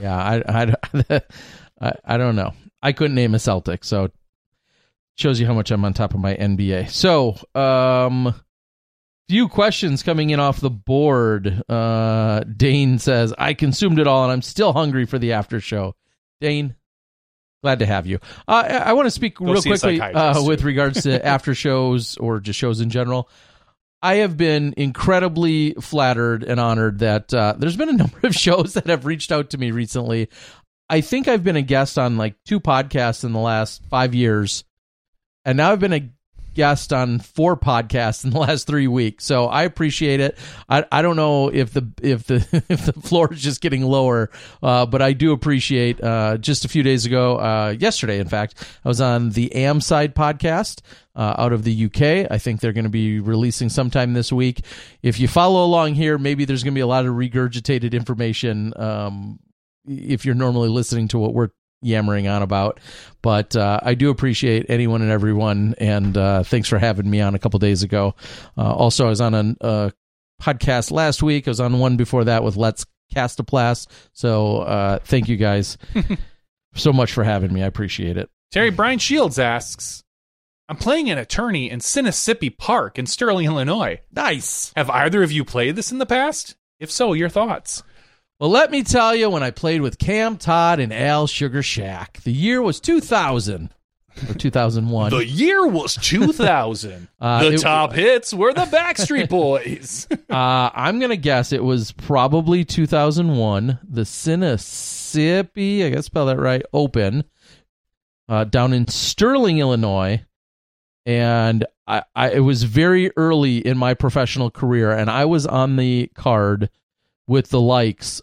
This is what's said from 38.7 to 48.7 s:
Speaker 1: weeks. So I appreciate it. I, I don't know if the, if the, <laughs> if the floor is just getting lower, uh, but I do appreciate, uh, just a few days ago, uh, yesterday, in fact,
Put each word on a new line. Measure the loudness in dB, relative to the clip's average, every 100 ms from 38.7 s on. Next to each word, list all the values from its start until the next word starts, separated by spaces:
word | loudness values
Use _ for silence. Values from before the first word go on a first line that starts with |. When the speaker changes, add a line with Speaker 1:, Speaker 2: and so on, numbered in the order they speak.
| 0 2
Speaker 1:
weeks. | 2 -2 -4 -2
So | 0 2
I | 0
appreciate | -2 0 -2 0 0 2
it. | 0 -4 -14 -14 -2
I, | 0 0
I | 0
don't | 2 2
know | 2 2 2
if | 0 -2
the, | -2 -6 -4
if | -2 -2 0
the, | 0
<laughs> | 2 0 0
if | -2 -2
the |
floor | -4 0 2 2
is | 0
just | -6 -4
getting | -2 0
lower, | 0 2 2 0 -2 -6 -20 -6
uh, | 0 2 2
but | 2
I | 2
do | 2 2
appreciate, | 2 0 0 0 0 0 -2
uh, | -2 0 0 -2
just | -2 -2
a | -2
few | 0
days | 2 2 2
ago, | 0 2 0
uh, | 0 0 -2 0
yesterday, | -2 -2 -2 -2
in | -2
fact, | -4 -6 -8 -20